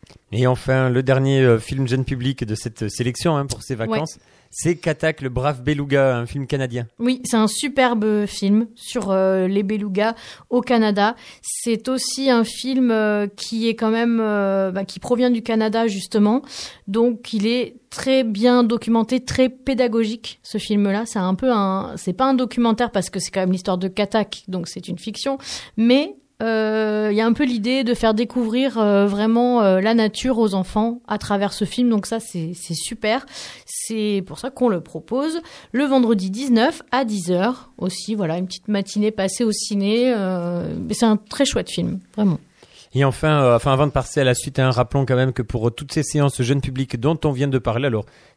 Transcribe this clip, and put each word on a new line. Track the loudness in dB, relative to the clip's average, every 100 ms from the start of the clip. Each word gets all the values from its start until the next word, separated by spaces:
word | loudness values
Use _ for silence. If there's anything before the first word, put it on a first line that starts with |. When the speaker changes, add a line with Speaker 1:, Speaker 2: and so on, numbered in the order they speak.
| -20 -20 _ 0
Speaker 1:
Et | 2
enfin, | 2 0 2 2
le | 2
dernier, | 2 2 4 4
euh, | 6 4
film | 2 -4 -2
jeune | 0
public | -2 -2 -2 -4
de | -4 -6
cette | -6 -6 -6
sélection, | -4 -4 -2 0 0
hein, | -2
pour | -6
ces | -8 -6
Speaker 2:
Ouais. | -2
Speaker 1:
vacances, | -2 -4 -8 _ _ _
c'est | -6 -4 -2
Katak, | -2 -2 -2 -2
le | -4
brave | -2 -2 -2
beluga, | -2 -2 2 2 4 2
un | -2
film | -6 -4
canadien. | -4 -2 -4 -8 -4
Speaker 2:
Oui, | -2 -2
c'est | 0 2
un | 2
superbe | 0 -2 2 2 2 0 0 -2
film | -2 2 2 2
sur, | -6 -8 -6 0
euh, | 2 2 2 2
les | 0
belugas | 0 -2 -2 -2 -2 -2 -12 -20 -2
au | -2
Canada. | 2 2 4 4 2 0 -10 -16
C'est | -10 -6 -2 -2 -2
aussi | -2 -2 -2 2
un | 4
film, | 2 -2 -2 0 2
euh, | 2 2 0 -2
qui | -6 -8 -2 -2
est | 0
quand | 0
même, | 2 2 0
euh, | 0 0 0 0 0
bah, | -2
qui | -6 -10
provient | -2 0 2
du | 2
Canada, | 0 0 0 0 0
justement. | -2 -2 2 4 2 -2 -12 -16 -14 -6
Donc, | 0 0 0 -6
il | -2 0
est | 0 -2 -8 _
très | -6 0 2
bien | 2 2 4 4
documenté, | 4 0 0 0 2 -2
très | -2 0 0
pédagogique, | 0 -4 0 2 2 0 -4 -10 -18
ce | -10 -8
film-là. | -2 0 2 0 -2
C'est | -2
un | 0 0
peu | 2
un, | 2 0 -2 -4 -8
c'est | -6
pas | 0 2
un |
documentaire | 2 0 0 0 2 0
parce | -2 -4
que | -6
c'est | -6
quand | -2
même | 0
l'histoire | 0 -2 -2
de | -2
Katak, | -2 -2 0 -2 -6 -10
donc | -8 -8
c'est | -12 -10
une | -10
fiction. | -10 -8 -6 -6 -8 -14 -10 0
Mais, | 4 4 2 -8 _ _
euh, | -2 0 0 0 0 0 0
il | 2
y |
a | 2
un |
peu | 2
l'idée | 0 0 0 0
de | 0
faire | 0 2
découvrir, | 2 0 -2 -2 0 0 2
euh, | 2 4 2
vraiment, | 2 2 2 4 4
euh, | 4 4
la | 4
nature | 2 2 0 -2 2
aux | 2
enfants | 0 -2 0 -2 -2 -6
à | -8
travers | -2 -2 -2
ce | -2
film. | -4 0 2
Donc | 2 0
ça, | -6
c'est, | -6 -6 -6
c'est | -8 -8
super. | -8 -8 -4 -2 -2 -4 -14 -16 -18
C'est | -14 -10 -6 -2 0 -2 -4
pour | -8
ça | -10
qu'on | 0 0
le | 0
propose | -4 -12 -6 -2 -2 -4 -10 -18 -6
le | -2
vendredi | 2 2 4 2 0
dix-neuf | -6 2 4 4 0 -4
à | -2
dix | -2 -2 -2
heures | 0 0 -2 -10 -8
aussi. | -6 -6 -6 -4
Voilà, | -2 -2
une | -6
petite | -8 -4
matinée | -4 -2 0 0
passée | 0 -4 0
au | 0
ciné. | 0 -2 -2 0 2 2
Euh, | 2 0 -2 -2 -4 -4 -6 -4
mais |
c'est | 2 4
un | 2
très | 0 -2
chouette | 0 0 -4
film, | -4 -4 -4 -8 0
vraiment. | 0 0 -4 _ -20 -20 -6 2
Speaker 1:
Et |
enfin, | 2 2 2 4
euh, | 6 4
enfin, | 4
avant | 2 2
de |
passer | 0 -2 0
à |
la | 2
suite, | 2 -2 0
hein, | 2
rappelons | 2 0 0
quand | 2 2
même | 2
que | 0
pour, | -4 -2 -2
euh, |
toutes | -2 -4
ces | -4
séances | -2 2 2 2
jeunes | 0 0
publics | -2 -4 -4 -2
dont | 0 0
on | 0
vient | 0 0
de | 0
parler, | 0 -2 0
alors, | -2 -4 -14 _